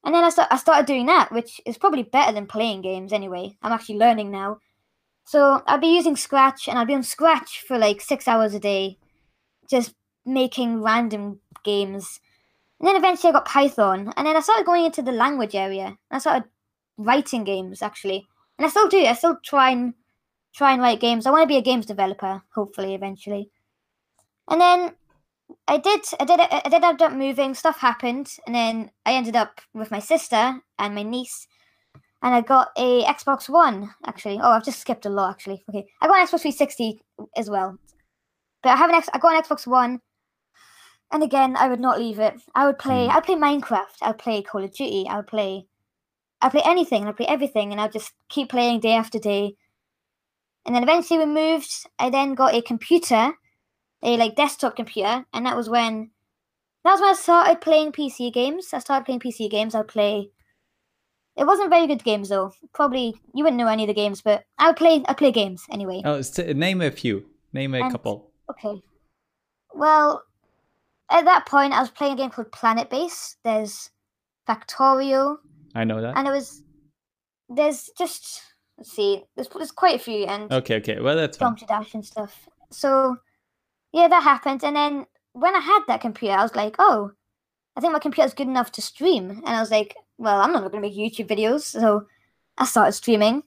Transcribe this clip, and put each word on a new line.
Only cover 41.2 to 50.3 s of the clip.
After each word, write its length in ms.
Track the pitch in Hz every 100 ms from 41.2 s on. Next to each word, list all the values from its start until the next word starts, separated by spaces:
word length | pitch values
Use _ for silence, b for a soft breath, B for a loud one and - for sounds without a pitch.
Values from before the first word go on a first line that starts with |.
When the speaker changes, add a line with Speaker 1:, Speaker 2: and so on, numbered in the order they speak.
Speaker 1:
again, 320 | 302 269 262 254
I 100 | 262
would 140 | 247
not 180 | 254 226
leave 200 | 233 208
it. 160 | 214 - _ -
I 100 | 277
would 140 | 277
play, 280 | 269 254 240
Speaker 2:
Mm. 80 | 302
Speaker 1:
I'd 80 |
play 120 | 320 349
Minecraft, 640 | 294 285 - 214 202 _
I'd 160 | - 220
play 240 | - 214
Call 220 | 196 202
of 100 | 196
Duty, 320 | - 262 202 190
I 80 | 208
would 100 | 202
play, 400 | 214 196 190 185 _ _ _ _ _ _ _
I'd 100 | 254
play 120 | 294 -
anything, 400 | 359 339 226 208
I'd 120 | 214
play 100 | 233
everything, 440 | 285 269 220 202
and 80 | 202
I'd 120 | 214
just 200 | 220 - _ _
keep 200 | - 262
playing 300 | 247 240 233
day 140 | 220
after 260 | 226 220 220
day. 360 | 214 202 202 202 _ _ _ _ _ _ _